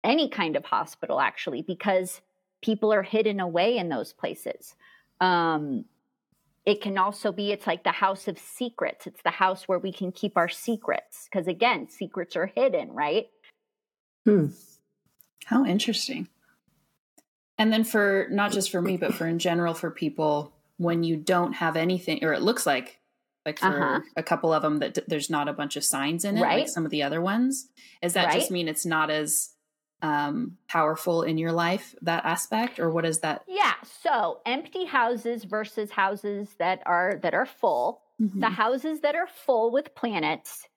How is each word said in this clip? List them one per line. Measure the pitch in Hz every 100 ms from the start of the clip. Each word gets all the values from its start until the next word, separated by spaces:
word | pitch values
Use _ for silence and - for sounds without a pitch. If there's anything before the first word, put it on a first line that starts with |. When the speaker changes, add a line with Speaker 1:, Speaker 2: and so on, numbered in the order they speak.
Speaker 1:
any | 214 294 285
kind | - 165 147
of |
hospital, | - - - - - 131
actually, | 131 - - 135
because | 160 170 208 185 185 - _ _ _ _
people | - 214 214
are | 208
hidden | 185 220 214 202
away | 180 170 202 240
in | 180
those | 131 -
places. | - - - - - - _ - - _ _
Um, | 185 175 165 156 147 123 - _ _ _ _ _ _ _
it | - 208
can | 208 196
also | 196 202 214
be, | 190 202
it's | 202 -
like | 170
the | 180
house | - 196 196 -
of | 170
secrets. | - - 247 - 175 - -
It's | -
the | 165
house | - 190 190 -
where | 180
we | 190
can | 180 185
keep | 180 208 185
our | 175
secrets. | - - 220 - - - - -
'Cause | 196 175
again, | 175 233 196 -
secrets | - 185 196 170
are | - 185
hidden, | - 262 170 123
right? | - 147 185 220 _ _ _ _ _ _ _ _ _
Speaker 2:
Hmm. | - 208 143 - - _ _ _ _ _ _ _
Speaker 3:
How | - 233 262
interesting. | 185 226 220 - 247 196 _ _ _ _ _ _ _ _ _ _ _ _ -
And | 220
then | 220
for, | 220 220 202 196 -
not | 202 202
just | 202 190
for | 185
me, | 180 180
but | 170
for | - 165
in | 165
general, | 175 170 170
for | 165 165
people, | - 156 147 156 147 147 _ _ -
when | 170 170
you | 165 160
don't | 156 180 175
have | - 165 160
anything, | 165 185 175 151
or | 160
it | 147
looks | 185 240 160
like, | 131 127 - _ _ _ _ -
like | 151
for | 190
Speaker 1:
Uh-huh. | 143 131 - - -
Speaker 3:
a |
couple | 160 170 165
of | 156
'em | 156 151
that | 143
d-, | - -
there's | 151 143
not | 156 147
a |
bunch | 143 143 143
of |
signs | - 135 139 165
in | 202 208
it, |
like | 160
Speaker 1:
Right. | 190 311
Speaker 3:
some | 180
of | 156
the | 151
other | 143 160
ones, | 180 214 254 269 - _ - -
does | 175
that | 180 170
just | 160 -
Speaker 1:
Right. |
Speaker 3:
mean | 180 165
it's | 156 175
not | 160 156
as, | 156 151 - - _ _ _ _ _
um, | 160 147 147 147 - 175 -
powerful | 165 156 156 - 165
in | 165 160
your | 165
life, | 165 170 196 - -
that | 170 170
aspect, | - 170 - 220 247 -
or | 165
what | 165
is | 165 160
that? | 160 - -
Speaker 1:
Yeah. | 370 349 -
So | - - 330 262 196 131
empty | - 262 339 370 359
houses | 277 233 240 233 233
versus | 202 214 214 - 208
houses | - 196 202 208 202 208 _
that | 170 185 -
are, | 175 180 175
that | 170
are | 160 262
full. | - 220 139 123 240 _ -
Speaker 3:
Mm-hmm. | 214 190
Speaker 1:
The | 220
houses | 190 220 262 311 311
that | 294
are | 302 359
full | - - 240 226
with | 254 302
planets | - 233 202 156 160 - - -